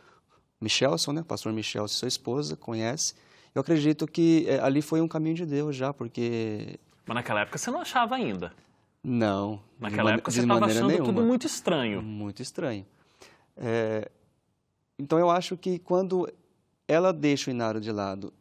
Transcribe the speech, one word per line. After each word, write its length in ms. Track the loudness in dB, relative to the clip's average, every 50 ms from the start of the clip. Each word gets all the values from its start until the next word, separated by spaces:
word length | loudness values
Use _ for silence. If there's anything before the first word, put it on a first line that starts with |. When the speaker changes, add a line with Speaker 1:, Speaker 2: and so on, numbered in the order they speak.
| _ _ _ _ _ _ _ _ _ _ _ -8
Speaker 1:
Michelson, 540 | -4 -2 0 2 2 2 2 0 -2 -2 -4
né? 100 | -6 -4
Pastor 280 | -6 -8 -6 -4 -4 -4
Michelson 420 | -4 -4 -4 -4 -4 -4 -4 -4
e 40 | -4
sua 80 | -4 -4
esposa, 480 | -4 -4 -4 -4 -4 -4 -4 -6 -8 -10
conhece. 580 | -8 -8 -6 -2 -2 -2 -2 -2 -4 -6 -6 _ _ _ _ -20 -18 _ -4
Eu 60 | -4
acredito 460 | 0 2 2 2 4 2 2 2 -2 -4
que, 380 | 0 2 6 6 6 6 6 4
é, 120 | 2 2
ali 220 | 4 2 2 2
foi 200 | 0 0 0 0
um 60 | 0 0
caminho 280 | 0 -2 -2 -2 -2
de 100 | -2 -4
Deus 300 | -2 -2 -2 -2 -2 -4
já, 160 | -2 -4 -4 -4
porque 840 | -4 -8 -8 -4 -2 -2 -2 0 -2 -2 -4 -4 -6 -8 -10 -14 -16 _ _ _ _ -10
Speaker 2:
Mas 100 | -6 -6
naquela 260 | -4 -2 -2 0 0
época 160 | 0 -2 -4 -8
você 120 | -6 -4
não 120 | -4 -6
achava 340 | -6 -2 0 0 2 2 0
ainda? 380 | -2 -2 -2 -2 -4 -6 -8 -10 _ _ _ _ _ _ _ _ _ -4
Speaker 1:
Não, 520 | -2 2 2 4 2 2 2 0 -4 -4 -8 -12 _ _
de 60 | -10
Speaker 2:
Naquela 220 | -8 -4 -2 2 2
Speaker 1:
mane-, 80 | 4 4
Speaker 2:
época 160 | 2 0 0
Speaker 1:
de 80 | 0 2
Speaker 2:
você 80 | 4 4
tava 120 | 4 4
Speaker 1:
maneira 180 | 4 4 4 4
Speaker 2:
achando 180 | 4 4 4 2
tudo 80 | 2 2
Speaker 1:
nenhuma. 160 | 2 4 4 4
Speaker 2:
muito 200 | 4 2 0 -2
estranho. 540 | -6 -4 -2 0 0 0 0 0 -2 -4
Speaker 1:
Muito 400 | -6 -6 -8 -6 -8 -8 -8 -10
estranho. 440 | -12 -12 -8 -6 -4 -4 -4 -6 -8 _ _ _ _ _ _ _ -20 -20 -20 _ _ _ _ -8
É, 520 | -4 -2 0 0 0 0 -2 -4 -4 -8 _ _ _ _ _ _ _ _ _ _ _ _ _ _ _ _ _ -10
então 220 | -4 0 2 4
eu 100 | 4 4
acho 280 | 4 2 0 -2 -8 -6
que 220 | -4 -4 -4 -4
quando 520 | -2 0 0 0 2 2 0 -2 -2 -2 -6 _ _ _ _ _ _ _ _ _ _ 2
ela 240 | 4 4 6 4
deixa 380 | 2 4 2 2 2 2 0 -4
o 40 | -2
inário 280 | -2 -2 -2 -2 -2
de 100 | -4 -4
lado 400 | -4 -4 -4 -4 -4 -6 -10 -14 -16 _